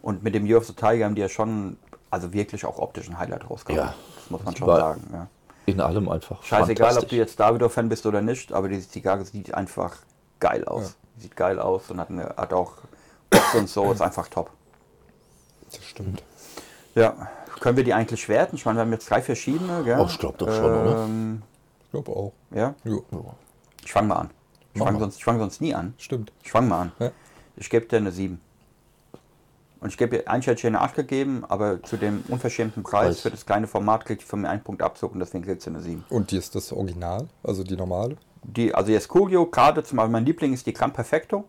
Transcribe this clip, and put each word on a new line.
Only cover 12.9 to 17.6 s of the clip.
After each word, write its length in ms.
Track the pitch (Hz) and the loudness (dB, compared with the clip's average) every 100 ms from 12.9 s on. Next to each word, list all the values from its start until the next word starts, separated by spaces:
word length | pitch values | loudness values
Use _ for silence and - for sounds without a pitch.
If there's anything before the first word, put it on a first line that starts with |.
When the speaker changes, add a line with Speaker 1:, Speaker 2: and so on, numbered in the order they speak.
| - - _ _ | -20 -20 _ _
Speaker 1:
Box 240 | 95 - | 4 6
und 140 | 117 101 | 2 0
so, 200 | - 98 | 0 2
ist 120 | 95 | 2
einfach 260 | 85 - 82 | 0 -2 -6
top. 220 | - - - _ _ _ _ _ _ _ _ _ _ - | -6 -6 -12 _ _ _ _ _ _ _ _ _ _ -20
Speaker 3:
Das 120 | - | -20
stimmt. 400 | - - 95 95 - - - - - - - | -18 -10 -10 -10 -14 -20 -20 -18 -20 -20 -4
Speaker 1:
Ja, 340 | - 113 - - - - - | 4 4 4 -14 -16 -16 -2